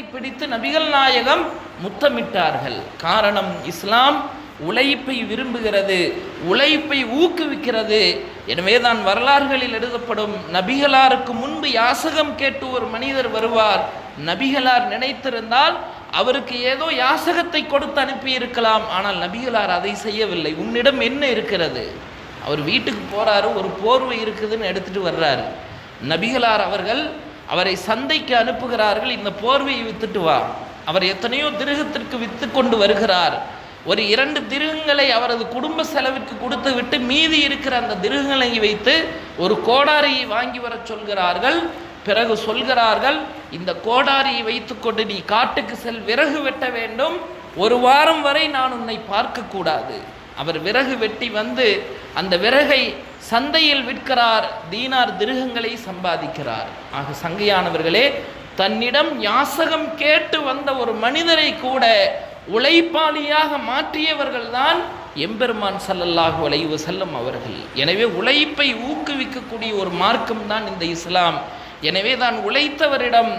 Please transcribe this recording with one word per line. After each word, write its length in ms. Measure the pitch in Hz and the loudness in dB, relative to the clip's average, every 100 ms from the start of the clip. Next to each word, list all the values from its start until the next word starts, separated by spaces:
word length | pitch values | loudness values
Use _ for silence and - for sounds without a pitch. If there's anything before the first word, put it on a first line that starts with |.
| 226 | -8
பிடித்து 360 | 254 262 - 294 | -10 -10 -6 -4
நபிகள் 420 | 233 262 311 311 | -4 0 0 2
நாயகம் 560 | 285 269 247 240 330 320 - - - | 4 4 4 4 2 0 -6 -12 -10
முத்தமிட்டார்கள். 960 | 180 196 294 240 185 196 160 151 139 110 78 - | -10 0 0 2 -2 0 2 0 -4 -8 -10 -6
காரணம், 540 | 165 208 202 202 185 175 156 | 0 2 4 2 -2 -4 -8
இஸ்லாம் 640 | 170 196 226 262 294 285 - - - | -8 0 4 4 4 -2 -10 -14 -10
உழைப்பை 640 | 151 226 277 285 269 254 | -2 2 2 0 -2 -4
விரும்புகிறது, 760 | 214 220 254 240 220 202 196 185 165 - - - 165 | -4 -4 -4 -4 0 2 2 2 2 -2 -8 -6 0
உழைப்பை 600 | 214 285 302 302 277 233 | 4 4 4 0 -2 0
ஊக்குவிக்கிறது. 1200 | 262 339 339 302 220 240 226 214 214 180 175 - - - | 4 4 2 -4 -4 -2 -2 2 4 4 0 -6 -10 -6
எனவே 360 | 131 185 240 | -2 4 4
தான் 240 | 240 226 196 | 4 2 2
வரலாறுகளில் 640 | 208 247 285 269 269 247 | 2 4 4 4 0 0
எழுதப்படும், 640 | 220 240 240 240 214 214 185 156 | -2 -4 -4 -4 -2 -2 -4 -4
நபிகளாருக்கு 760 | 175 190 269 285 262 262 247 247 | -2 0 2 4 8 6 6 0
முன்பு 400 | 226 269 311 294 | -4 -4 -4 -2
யாசகம் 640 | 233 240 269 320 311 302 - | 2 2 2 0 0 0 0
கேட்டு 360 | 269 269 262 | -2 -2 -4
ஒரு 140 | 254 220 | -4 -4
மனிதர் 440 | 226 269 269 240 | -4 -4 -2 -2
வருவார். 760 | 220 226 226 214 190 - - - - 151 | 0 2 4 4 4 0 -6 -12 -8 -4
நபிகளார் 600 | 180 269 277 262 247 240 | 0 0 2 4 4 2
நினைத்திருந்தால் 880 | 214 254 - 269 233 220 240 311 339 - - - | -2 -4 -4 -4 -4 0 4 4 2 -6 -14 -6
அவருக்கு 480 | 165 220 262 - 247 | 0 2 0 -2 -4
ஏதோ 260 | 247 269 320 | -2 0 0
யாசகத்தை 800 | 277 254 311 311 339 339 311 - | 2 2 2 2 0 0 -2 0
கொடுத்து 340 | 277 302 285 | 0 0 -2
அனுப்பியிருக்கலாம், 840 | 262 262 269 254 240 240 226 220 170 | -2 -2 -4 -2 -2 0 4 4 2
ஆனால் 300 | 175 202 185 | -2 -2 -2
நபிகளார் 540 | 175 220 254 226 196 180 | -4 -4 -2 0 2 0
அதை 160 | 190 202 | -2 -4
செய்யவில்லை. 580 | 220 214 214 175 151 | -4 -2 -2 -2 -4
"உன்னிடம் 460 | 156 208 233 247 269 | -4 -4 2 4 4
என்ன 260 | 233 277 277 | 2 0 0
இருக்கிறது?" 640 | 220 208 196 160 127 107 - - - - - - | 0 0 0 -2 -2 -8 -10 -14 -16 -16 -10 -4
அவர் 160 | 151 | -2
வீட்டுக்கு 420 | 151 214 - 208 180 202 | 0 0 0 -6 -6 -2
போறாரு, 380 | 220 202 208 214 | 4 4 4 0
ஒரு 140 | 190 - | -4 -2
போர்வை 340 | 214 254 262 233 | 2 2 2 -4
இருக்குதுன்னு 500 | 220 202 214 220 202 | -4 -4 -4 -2 -2
எடுத்துட்டு 380 | 185 180 190 180 | -4 -4 -4 -2
வர்றாரு. 340 | 156 160 127 - - - - - - 120 | 2 2 2 -2 -8 -12 -16 -16 -10 -4
நபிகளார் 560 | 165 220 254 233 214 | -2 0 2 4 4
அவர்கள் 460 | 185 196 180 254 302 - - - - | 2 -2 -2 -2 -4 -8 -14 -16 -4
அவரை 280 | 160 185 185 | -2 0 0
சந்தைக்கு 600 | - 220 277 311 - 240 | -2 -2 0 -2 2 2
அனுப்புகிறார்கள், 720 | 233 240 247 233 214 208 247 | 2 0 -2 2 2 2 -2
"இந்த 220 | 233 202 - | -4 -4 -2
போர்வையை 380 | 226 277 277 254 226 | 2 2 2 -4 -4
வித்துட்டு 340 | - 226 214 | -6 -4 0
வா." 180 | 160 135 107 - - - - | 2 2 2 -6 -12 -12 -2
அவர் 180 | 170 | 0
எத்தனையோ 420 | 185 190 233 262 294 | 0 -2 -2 -2 -2
திருகத்திற்கு 720 | 277 269 285 294 302 - 254 | -2 -2 -2 -2 -6 -6 -6
வித்து 340 | 226 - 262 | -6 -6 -2
கொண்டு 260 | 269 240 226 | 2 2 4
வருகிறார். 640 | 202 202 220 180 160 - - - - - - | 4 4 4 4 4 0 -4 -12 -16 -10 -2
ஒரு 220 | 202 214 | 0 2
இரண்டு 320 | 214 269 302 | 2 2 0
திருகங்களை 680 | 214 269 302 311 311 285 269 | -2 -2 -2 -2 0 2 4
அவரது 380 | 233 240 240 220 | 2 2 -2 -4
குடும்ப 360 | 247 302 311 | -4 -4 -2
செலவிற்கு 540 | 311 277 262 262 214 - | -2 -2 -2 -2 -6 -8
கொடுத்து 320 | 247 269 277 | -6 -4 -2
விட்டு 260 | 247 247 294 | -2 0 -2
மீதி 400 | 247 277 320 311 | 2 2 4 4
இருக்கிற 380 | 285 277 269 247 | 2 0 -2 -2
அந்த 300 | 233 202 202 | -2 -2 -2
திருகங்களை 520 | 277 277 269 247 226 | 0 0 2 2 2
வைத்து 480 | 214 208 247 320 311 - - - | 0 2 2 2 2 -6 -10 -2
ஒரு 260 | 175 208 - | 0 2 4
கோடாரியை 600 | 254 285 302 285 262 240 | 4 6 4 4 2 -2
வாங்கி 320 | 214 247 247 | -2 -2 -4
வரச் 260 | 240 226 - | -8 -8 -8
சொல்கிறார்கள். 1000 | 214 208 202 180 175 247 330 339 - - - - | -10 -6 0 0 2 2 2 -2 -6 -14 -8 0
பிறகு 320 | 208 233 220 | 2 2 0
சொல்கிறார்கள், 800 | 220 226 254 247 233 208 247 311 302 - - | -2 -2 0 4 4 4 2 0 -4 -12 -14
"இந்த 240 | 160 180 170 214 | -8 -6 -4 0
கோடாரியை 580 | 240 277 277 269 240 | 2 4 2 2 0
வைத்துக்கொண்டு 640 | 220 240 - 214 226 220 214 | -2 -4 -6 -6 -4 -2 -2
நீ 160 | 196 160 | -4 0
காட்டுக்கு 500 | 214 254 - 208 226 | 2 2 0 -4 -6
செல், 240 | 233 226 | -8 -6
விறகு 420 | 196 240 311 302 | -2 0 0 0
வெட்ட 280 | 269 254 254 | -2 -4 -4
வேண்டும், 480 | 240 226 226 302 349 - - - - | -4 -6 -2 -2 -2 -8 -14 -12 0
ஒரு 220 | 208 247 | 2 4
வாரம் 440 | 247 277 320 320 | 6 8 6 4
வரை 260 | 285 294 320 | 2 2 2
நான் 240 | 285 262 | 0 -2
உன்னை 280 | 247 226 220 - | -2 -6 -8 -4
பார்க்கக்கூடாது." 840 | 202 247 - 202 196 165 151 110 107 - - - - | -2 -2 -4 -8 -4 0 -2 -2 -10 -12 -16 -16 -10
அவர் 220 | 147 160 | -6 -4
விறகு 380 | 165 233 262 254 | 0 0 0 0
வெட்டி 320 | 214 214 240 | -4 -4 -6
வந்து 380 | 208 226 247 240 196 - - - | -4 -4 2 2 2 -2 -12 -10
அந்த 240 | - 185 175 | -4 0 2
விறகை 580 | 208 262 285 269 233 - - - | 4 4 4 4 0 -4 -12 -16
சந்தையில் 640 | - 233 277 320 311 277 | -2 -2 2 4 4 2
விற்கிறார், 640 | 240 269 - 254 233 220 - - 160 | 0 -6 -2 2 4 4 0 -6 -8
தீனார் 480 | 202 254 262 240 185 | -6 -2 0 0 0
திருகங்களை 600 | 208 262 262 233 226 240 | -2 0 -2 -2 -4 -6
சம்பாதிக்கிறார். 920 | 190 180 180 165 151 - 131 113 - - - | -10 -6 -2 -2 -4 -6 -6 -6 -6 -12 -10
ஆக 160 | 135 143 147 | -8 -8 -6
சங்கையானவர்களே, 880 | 170 185 208 196 175 160 160 185 277 - - - - - | -6 -2 2 2 2 0 2 4 2 0 -8 -14 -10 -2
தன்னிடம் 640 | 196 220 240 269 320 269 | 0 0 0 2 2 0
யாசகம் 760 | 208 233 277 - 330 320 311 - | 0 2 0 0 0 0 -2 -2
கேட்டு 460 | 285 320 311 320 | 4 4 2 -2
வந்த 340 | 277 269 285 262 | -2 -2 -2 -2
ஒரு 180 | 226 | -2
மனிதரை 640 | 214 233 294 339 320 302 311 | 0 0 2 4 4 4 0
கூட 300 | 254 262 233 214 190 - - - - 208 | -2 4 6 6 4 0 -8 -14 -4 2
உழைப்பாளியாக 960 | 262 339 330 330 311 302 294 302 311 285 226 | 4 6 4 2 2 0 0 2 2 0 -2
மாற்றியவர்கள்தான் 1080 | 262 311 302 311 302 262 247 226 240 285 339 349 - - - | -2 -2 -2 0 0 -2 -4 -4 0 2 2 -2 -8 -10 -6
எம்பெருமான் 640 | 160 220 247 214 202 190 - | -4 0 -2 0 -2 -2 -4
ஸல்லல்லாஹு 540 | 190 175 165 165 156 | -2 0 2 2 2
அலைஹி 240 | 151 143 160 | 0 0 0
வஸல்லம் 420 | 151 - 185 185 143 | -4 -4 -4 -4 -4
அவர்கள். 420 | 120 123 117 85 - | -6 -6 -8 -10 -8
எனவே 300 | - 143 190 | -2 0 2
உழைப்பை 720 | 233 175 226 285 302 294 285 220 | 2 2 2 2 2 0 0 0
ஊக்குவிக்கக்கூடிய 960 | 247 302 302 277 254 262 - 226 220 208 | -4 -4 -4 -4 -6 -8 -8 -8 -4 -2
ஒரு 120 | 185 175 | -2 0
மார்க்கம்தான் 640 | 190 240 - 220 208 214 208 | 2 2 0 -6 -4 -4 -4
இந்த 180 | 185 170 | -6 -4
இஸ்லாம். 520 | 165 170 180 175 156 - - - - | -4 -2 2 2 0 -6 -12 -16 -6
எனவே 360 | 151 180 208 254 | -2 0 0 2
தான் 200 | 247 214 202 | 0 0 0
உழைத்தவரிடம் 840 | 254 294 294 302 277 247 233 226 | 0 0 0 0 2 2 4 4